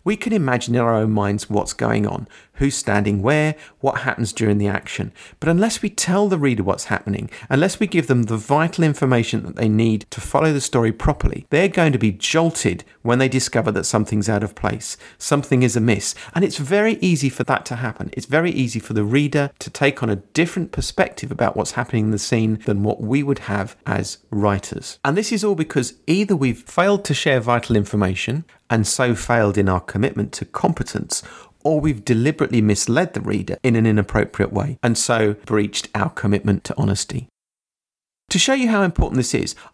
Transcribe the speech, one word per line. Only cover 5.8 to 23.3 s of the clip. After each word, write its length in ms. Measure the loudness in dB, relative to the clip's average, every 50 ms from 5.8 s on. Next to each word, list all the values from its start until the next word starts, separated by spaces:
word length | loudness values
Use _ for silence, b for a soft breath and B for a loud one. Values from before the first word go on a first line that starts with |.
we 80 | -4 -6
tell 400 | -4 -4 -2 0 2 2 2 2
the 100 | 2 2
reader 240 | 2 2 2 2 0
what's 220 | 0 -2 -2 -2
happening, 460 | -4 -4 -4 -2 -4 -4 -4 -4 -8 B B B B
unless 320 | 2 2 2 2 2 0
we 60 | -2
give 220 | 0 2 2 2 4
them 160 | 2 2 2
the 120 | 2 0
vital 480 | -2 0 2 2 2 2 2 2 2 2
information 580 | 2 2 2 2 2 2 2 2 0 -2 -4 -4
that 120 | -6 -4
they 140 | -2 0 2
need 340 | 2 4 4 2 2 0 -2 -6
to 100 | -12 -12
follow 320 | -6 -2 0 2 2 2 2
the 80 | 0
story 320 | -2 0 0 2 2 2 0
properly, 540 | 0 0 -2 0 0 0 -2 -2 -4 -4 0
they're 180 | 2 2 2
going 260 | 2 2 2 2 2 2
to 60 | 2
be 140 | 2 0 0
jolted 720 | -2 -2 0 2 2 2 2 2 0 0 -2 -2 -2 -6 b b b
when 180 | b 0 2 4
they 100 | 2 2
discover 440 | 2 0 -2 0 0 0 0 0 0
that 120 | -2 0
something's 440 | 0 0 0 0 0 0 -2 0 0
out 160 | 0 0 0
of 100 | -2 -4
place, 440 | -4 -4 -4 -4 -4 -8 -10 -14 -14 B B B
something 460 | B B 0 0 0 0 2 2 4 4
is 120 | 4 2
amiss. 400 | 2 2 2 2 2 0 -4 -8 B B B B
And 100 | 0 0
it's 140 | 0 0 -2
very 400 | -4 0 2 2 2 2 2 2
easy 300 | 2 2 2 2 2 0
for 140 | -2 -2 -2
that 200 | -2 -2 -2 -2
to 100 | -4 -8
happen. 340 | -6 -6 -6 -6 -8 -10 -10 -10
It's 140 | -10 -6
very 240 | -2 0 0 2 0
easy 280 | 0 0 0 0 -2 -4
for 140 | -6 -2 -2
the 100 | 0 0
reader 480 | 2 2 2 2 2 0 0 -2 -2 -4 -10
to 100 | -14 -12
take 320 | -4 0 0 0 0 0 -2
on 80 | -2
a 60 | -2
different 560 | -2 -4 _ -2 0 0 0 -2 -4 -6 -6 -4
perspective 600 | -6 -6 -4 -2 -2 -2 -2 -4 -8 -10 -8 -4
about 240 | -2 0 0 0
what's 160 | 0 -2 -2 -2
happening 320 | -6 -4 -2 0 0 0
in 60 | 0
the 80 | 0 -2
scene 420 | -2 0 0 2 2 2 0 -2 -2
than 160 | -2 -2 0 0
what 180 | 0 -2 -2
we 220 | -2 -2 0 0 0
would 180 | 0